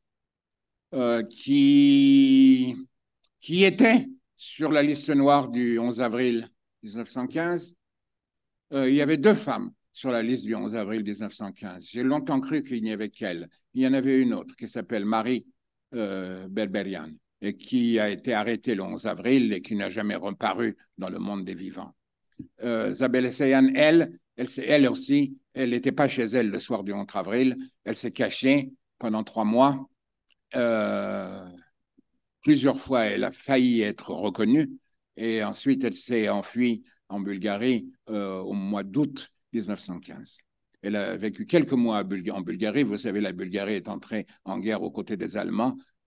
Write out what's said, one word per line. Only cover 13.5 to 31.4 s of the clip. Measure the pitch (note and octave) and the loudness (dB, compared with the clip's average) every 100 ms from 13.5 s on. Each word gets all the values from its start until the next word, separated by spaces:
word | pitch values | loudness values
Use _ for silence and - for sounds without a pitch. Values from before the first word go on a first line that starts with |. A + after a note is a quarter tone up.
| _ _ | _ _
Il | B2 | -2
y | C3 | 2
en | |
avait | C3+ C3 C3 | 2 2 4
une | B2 | 4
autre | G#2 - - | 0 -6 -14
qui | A#2+ | -12
s'appelle | B2 G#2 A2+ | -10 -6 -4
Marie, | G2+ A2 A2 B2 - _ _ _ _ | 0 0 0 -2 -6 _ _ _ _
euh, | A#2+ G#2 F#2+ F#2 F#2 F#2+ | -8 -6 -6 -8 -10 -10
Berberian | G2 G#2 G2+ F#2+ F2+ D#2 D#2 _ _ | -6 -4 -4 -6 -8 -12 -18 _ _
et | G2+ G2 | -10 -8
qui | - B2+ A#2+ A2+ | -4 0 2 2
a | G#2 | 0
été | G2 - | -2 -2
arrêtée | A2 G#2+ A2 C3 | -2 -2 -4 -2
le | G#2 | -4
onze | F#2 F2+ A2 | -4 -8 -8
avril | F2 A2+ C3+ A#2 | -4 2 4 2
et | G2 | -2
qui | - G#2 | -4 -4
n'a | G2 | -4
jamais | G2 G#2 | -4 -4
reparu | F#2+ F#2+ G#2 G#2+ F#2+ A2+ G2 _ - | -4 -6 -4 -2 -2 -4 -6 _ -12
dans | F#2 | -10
le | F2+ | -8
monde | G2 G2+ | -8 -8
des | F#2 | -8
vivants. | F2 F#2+ - - _ _ _ _ - - - | -10 -12 -14 -16 _ _ _ _ -20 -20 -10
Euh, | A#2+ A2+ G#2+ | -4 -2 -4
Zabel | G#2 B2+ B2+ B2 | -2 0 2 0
Essayan, | - C#3 C3+ C3 | 0 4 6 6
elle, | C3+ D3+ E3 E3+ - _ - | 6 6 6 2 -4 _ -10
elle, | B2 - B2+ | -10 -6 2
elle | D3 C3+ | 4 4
aussi, | A2 - C#3+ C#3 - _ | 2 0 0 0 -4 _
elle | - B2+ | -4 -2
n'était | B2 C3 | 0 -2
pas | C3+ C#3+ | 2 0
chez | B2+ | 0
elle | A2+ B2+ A2 | -2 0 0
le | F#2 | -2
soir | - A2 | -6 -6
du | F#2+ | -6
onze | G2+ G2+ | -8 -6
avril. | G2+ F#2 A#2 C3 A#2+ - _ | -6 -2 2 2 0 -8 _
Elle | - A2+ | -10 -8
s'est | A#2+ | -8
cachée | - A#2 - C3 C#3+ C#3 - _ - | -4 -4 0 2 2 0 -10 _ -10
pendant | A#2 G#2+ | -6 -4
trois | G#2+ - | -4 -2
mois. | G#2+ A#2 C3+ C3+ C3+ _ _ _ _ _ _ B2+ | 2 4 4 2 -8 _ _ _ _ _ _ -4
Euh, | A#2+ A2+ G#2 G2+ G2 G2+ F#2+ F#2+ | 0 0 -2 -2 -4 -6 -8 -12